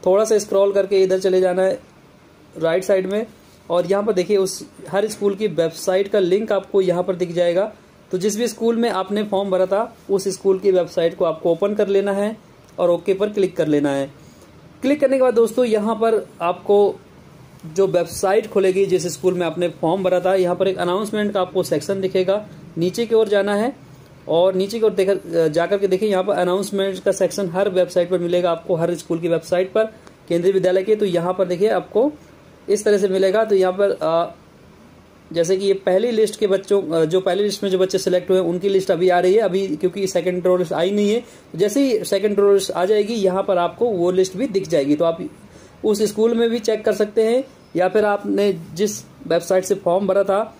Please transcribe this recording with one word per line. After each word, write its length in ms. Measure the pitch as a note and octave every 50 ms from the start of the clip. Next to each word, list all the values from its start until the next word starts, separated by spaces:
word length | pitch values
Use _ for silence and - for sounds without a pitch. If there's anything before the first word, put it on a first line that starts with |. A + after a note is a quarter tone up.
| -
थोड़ा 180 | F3+ F#3 G3+ A3
सा 140 | G#3+ A3
scroll 340 | G#3 G3+ G#3 G3+ G3 G3 G3+ G3
करके 280 | G3+ F#3+ F#3+ G3+ F#3+ F#3+
इधर 160 | F#3 F#3+ F#3
चले 220 | F#3+ F#3+ F#3 F#3
जाना 200 | F#3 F#3 F3+ F#3
है 180 | F#3 F#3+ - - - - - - - - - _ - - - - - - -
right 260 | E3+ D#3+ D#3+ E3 F#3 F#3
side 240 | - G3+ F#3+ F#3+
में, 180 | F#3 G3 G#3 A#3 - - - - - - - _ -
और 160 | E3+ F3 F3
यहाँ 180 | E3+ G3 G3+ G#3
पर 100 | A3+ G#3+
देखिए, 240 | F3+ F3 E3 G#3
उस 300 | G3 F#3+ F#3 - - - - - - - D3+
हर 180 | D#3+ G3 G#3
स्कूल 280 | G#3+ G#3+ - G#3 G3+ G3
की 120 | G3 A3
website 600 | G#3 D#3+ D#3 E3 E3 D#3+ - - - F#3 F#3+ G3+
का 120 | G3+ - G#3
link 320 | G3 E3+ F3+ G#3 A3+ A3
आपको 300 | G#3 G3 F#3+ - - G3
यहाँ 220 | F#3+ F3 E3+ F3 F3+
पर 120 | F#3 F#3
दिख 160 | E3+ F3+ E3+
जाएगा। 400 | E3+ F3 F3 F3 E3+ F3+ G3+ G#3+ - - - - - - - -
तो 60 | -
जिस 200 | F#3 F3 G#3+ G#3
भी 100 | G#3 A#3+
स्कूल 280 | A3+ G#3+ - A3+ A3+ A#3
में 140 | A3+ A#3 A#3
आपने 340 | - F#3 F#3+ - G#3 G#3 G#3+
form 260 | G#3 G3 F#3+ G3+ G3+
भरा 160 | F#3 F3+ F#3
था, 300 | F#3 G3 G3+ A#3 A#3+ - - - -
उस 180 | G3 F#3+ F#3+
स्कूल 320 | G3 F#3 - - G3 F#3+ F#3+
की 120 | F#3+ G3+
website 460 | F#3 F3+ E3+ E3+ - F#3 E3 E3+ E3+
को 80 | - F#3
आपको 260 | E3 D#3 - - F3+
open 240 | E3+ E3 G3+ G3+ G#3
कर 120 | G#3 G#3
लेना 240 | F#3+ G3 G3 G3 G3+
है 260 | G3 G3 G3+ G#3+ A3+ A3+ - - - - - - - -
और 100 | F3 F3
ओके 240 | F3 E3 E3 - F#3+
पर 160 | F#3 G#3 G#3
click 280 | G#3 G#3+ F#3+ F3 -
कर 100 | - D#3+
लेना 220 | D3+ D3+ D3 C#3+ C#3+
है। 240 | C#3 C#3 C#3 C#3 - - - - - - - - - - - - - -
click 200 | - C4 C#4+ D4
करने 160 | C#4+ C4 C4
के 60 | C4+ B3+
बाद 100 | B3+ A3+
दोस्तों, 320 | A3+ A#3 G#3+ A3 B3+ B3
यहाँ 300 | A#3 G#3+ G#3+ G3+ A3 A3+
पर 320 | G#3+ A3+ A3+ A3+ G#3 - - - -
आपको 540 | E3+ E3+ F3+ - - - G3+ G3+ G3+ G3 - - - - - - - - - - - - - - - D#3+ D#3
जो 100 | F3+ G3
वेबसाइट 600 | F#3 D#3+ F3 E3+ E3 - - - F#3+ G3 A3 G#3+
खुलेगी, 380 | G#3+ - G3+ G3 F#3+ F3+ F#3+ G3
जिस 220 | F3 F3+ F3+ D#3+
स्कूल 260 | F3+ E3 - - F#3 F#3
में 120 | F3+ F3
आपने 220 | E3 D#3 F3 F3 E3+ E3 -
फॉर्म 220 | - D#3+ E3+ G3 F#3+
भरा 160 | F#3 F3+ F3+
था, 140 | E3+ F#3 F#3+
यहाँ 200 | F#3+ F#3 F3 F3+
पर 120 | F3 F#3+
एक 100 | F#3+ F#3
announcement 540 | F3+ F3 F3 F3+ G3 G#3+ G#3 G#3+ G#3+ G#3 G3+ G3+
का 80 | G3
आपको 220 | F#3 F3+ - F#3 E3+
section 380 | - F3 D3+ D3+ - G3 G3
दिखेगा। 440 | F#3+ F#3 F#3 F#3+ F#3 F3+ F#3+ G#3 G#3 - - - - - -
नीचे 280 | D#3+ E3 F#3 F3+ - A#3
की 100 | A3 A#3
ओर 120 | A3 A3+
जाना 280 | G#3 G#3 G3+ G3 G3+ G3+
है 200 | G3+ A3 B3+ C#4+ - - - - - - - - - -
और 260 | - D#3 E3 F3+ F#3+ F#3
नीचे 260 | F#3 G3 G3+ A3 A#3
की 60 | G#3+
ओर 60 | G#3+
देखा, 560 | F#3 F#3 F#3+ F#3+ G3+ F#3 - E3+ E3 E3+ D#3+
जाकर 300 | D#3 D3+ E3 E3+ F3 G3+
के 100 | G3 G3
देखिए, 220 | F#3+ F#3 F#3 A3 G#3+
यहाँ 140 | G3 F#3 F#3
पर 100 | G3+ G3
अनाउंसमेंट 680 | F3+ F3+ F3+ F3+ G3 G3+ G3+ G3+ G3 F#3+ G3 F#3+ F#3
का 120 | - G3+
section 380 | F#3 - G3 F3 - - G3+ F3
हर 200 | E3 F#3 G3+ G#3
website 400 | F#3 F#3 F3+ F3 - F3+ F3 F3
पर 100 | F#3 F3
मिलेगा 320 | F3 E3+ F3 F3+ F3+ F3
आपको, 240 | E3 E3 - - F#3
हर 180 | D#3+ E3+ E3+ F3
स्कूल 240 | D#3+ - - E3 E3
की 80 | E3
website 440 | E3+ E3 D#3+ E3 - F#3 F3+ F#3 F#3 -
पर 120 | G#3+ A3 A3 - - - - - - -
केंद्रीय 260 | - E3+ E3+ F3 F#3+ G3
विद्यालय 300 | F#3+ F3+ F#3 F3+ F#3+ F#3+
के। 120 | G#3+ G#3+
तो 100 | G#3 G#3+
यहाँ 280 | G3 F3 E3+ E3 F3+ F3+
पर 120 | F#3 F#3+
देखिए, 240 | F3+ F3+ E3 G3 A3
आपको 420 | G#3+ F#3 - - - G3+ B3 D4+ D4+ - - - - - - - - - - -
इस 160 | G3+ G#3 G#3
तरह 120 | G#3+ G#3
से 100 | G3+ G3
मिलेगा। 360 | G3 F#3 F#3+ F#3+ F#3+ F#3 A3 A3+
तो 120 | G#3+ G#3
यहाँ 180 | F#3+ F#3 F#3 F#3
पर, 240 | F#3+ G3+ G3+ - -
अ, 340 | D#3+ D#3 E3 E3 E3+ - - - - - - - - - - - - - - - - - - - - - D#3+
जैसे 240 | E3 E3 E3 F#3+
कि 80 | F#3+ G3+
ये 80 | G3 F#3+
पहली 380 | F#3+ - - F3+ F#3+ A3 B3
list 280 | A3+ G#3+ A3 G3+ G#3 -
के 80 | A3
बच्चों, 340 | G3 F#3+ F#3+ G3 - G#3 G3+ F3+
अ, 200 | D3+ E3 E3 E3
जो 160 | D#3 E3 F#3
पहली 220 | F#3 F#3+ F3 G3 G#3
list 200 | G#3 G3+ - -
में 60 | G3+
जो 100 | F#3 F3+
बच्चे 180 | F#3 F#3 -
select 320 | F#3 - F#3 F3+ F3+ F3+ -
हुए 100 | F#3 F#3
हैं, 60 | F#3
उनकी 240 | E3 F3 F3+ F3 G3+
list 220 | G3 F#3+ F#3 -
अभी 180 | F#3 D#3+ F3+ F#3
आ 100 | F3 F3+
रही 140 | F3 F#3 F#3+
है, 60 | A3
अभी 280 | A3+ F#3+ F3 G3 G3
क्योंकि 400 | F#3+ - - - F3 E3+ G3+ G3
second 340 | F#3 - F3+ E3 F#3 F3+ F3+
ड्रॉ 160 | E3+ F3+ F3+
list 160 | F3+ F3+ D#3+ -
आई 180 | D3 E3+ F#3+
नहीं 180 | G3+ G#3 G#3 G3+
है। 100 | G#3+ A#3+
तो 380 | A#3+ - - - - - -
जैसे 260 | D#3+ F#3+ G#3 G#3 C#4 C#4
ही 200 | C4+ A#3 - F3
second 320 | - G3+ G3 G3 G#3+ G#3
ड्रॉ 180 | G3 G3+ G3+ G3+
list 180 | G3 F#3 -
आ 140 | - E3+ F3+
जाएगी, 280 | F#3 A3 G#3 G#3 G#3 A#3
यहाँ 300 | A3+ F#3+ F#3 F3+ F#3+ G3
पर 140 | - F#3+
आपको 320 | F3 F3 E3+ E3+ - A#3 B3
वो 220 | G#3+ F3 E3+ F3+
list 260 | F3+ F#3 F#3 F#3 -
भी 100 | F3+ B3+
दिख 200 | C#4 F#3 G3 E3+
जाएगी। 280 | D3+ F3 D3+ C#3 C#3 D3
तो 100 | D3+ E3+
आप 220 | E3 E3 E3 F3+ - - - - - - - - - - - -
उस 160 | G#3+ G#3 G3+
स्कूल 320 | G#3+ G3+ G#3 G#3 A3 A#3 A#3
में 160 | A3+ A#3 A#3
भी 100 | A3+ A#3+
check 260 | A3+ - A3 G#3+ G#3+
कर 80 | A3 G#3+
सकते 300 | - G#3+ G#3 - A3+ A3
हैं, 200 | A3 A#3 B3+ C4+ - - - - - -
या 120 | E3 F3+ F#3
फिर 160 | F#3+ G#3+ G#3
आपने 460 | G#3 G3+ G3+ G#3 G3+ G3 G3 G3+ G#3 F#3+ E3 E3 - D#3+
जिस 300 | D#3+ G#3 G#3 G#3 - - - - - -
वेबसाइट 360 | - E3 F3 F3 - F#3+ F#3 F#3
से 120 | - G3+
फॉर्म 320 | F#3+ - F3 E3+ F#3+ G3+
भरा 160 | F#3+ F#3+ G3 G3
था 160 | F#3+ F#3+ G3+ A3 A3 -